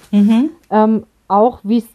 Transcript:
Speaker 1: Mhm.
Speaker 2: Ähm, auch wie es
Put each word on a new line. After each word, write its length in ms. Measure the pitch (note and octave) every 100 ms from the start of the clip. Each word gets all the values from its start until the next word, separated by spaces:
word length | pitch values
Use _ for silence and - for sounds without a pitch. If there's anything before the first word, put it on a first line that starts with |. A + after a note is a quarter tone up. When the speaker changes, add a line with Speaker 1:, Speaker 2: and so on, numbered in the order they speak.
| -
Speaker 1:
Mhm. 400 | G3+ G#3 A3+ D4+ - -
Speaker 2:
Ähm, 340 | G#3+ A3 A3 - _ -
auch 320 | G3 A3+ A3+
wie 160 | G3 A#3
es 80 | A3+